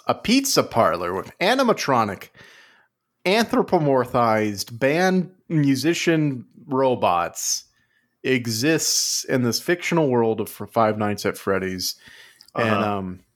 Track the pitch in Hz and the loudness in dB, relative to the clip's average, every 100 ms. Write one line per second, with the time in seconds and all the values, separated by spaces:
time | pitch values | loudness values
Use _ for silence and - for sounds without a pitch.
0 | - - - 262 269 151 120 117 95 87 | -4 -2 0 0 2 0 0 2 2 2
1 | 87 92 - - 180 269 247 202 - 123 | -4 -6 -8 -4 0 2 2 0 0 0
2 | 107 92 - - - - - _ _ _ | 0 -4 -14 -20 -20 -20 -20 _ _ _
3 | _ _ 180 214 226 - 180 180 147 131 | _ _ 0 2 2 0 2 2 2 2
4 | 120 127 117 110 107 101 - 117 135 160 | 2 2 2 2 0 -4 -10 -2 0 2
5 | 185 185 170 _ - 160 139 131 147 170 | 2 2 -2 _ -4 0 2 2 0 0
6 | 180 160 151 123 - - - 131 135 120 | 0 2 0 -4 -12 -20 -4 0 2 2
7 | 101 87 85 - - - - _ _ _ | 2 2 -2 -4 -6 -6 -8 _ _ _
8 | _ _ - 127 117 110 147 156 - - | _ _ -2 0 -2 -2 0 0 0 -2
9 | - - - 135 123 110 - 175 - 170 | -2 -6 -2 0 0 -2 -2 -4 0 0
10 | 143 123 113 107 101 - 104 120 110 107 | 2 2 0 -2 -6 -10 -4 2 2 2
11 | 104 101 101 - - 95 92 92 92 - | -2 -2 -4 -2 -2 -2 -2 -4 -8 -10
12 | - - - _ - - 113 101 107 101 | -20 -20 -20 _ -10 -4 0 2 0 -2
13 | 92 92 _ | -6 -12 _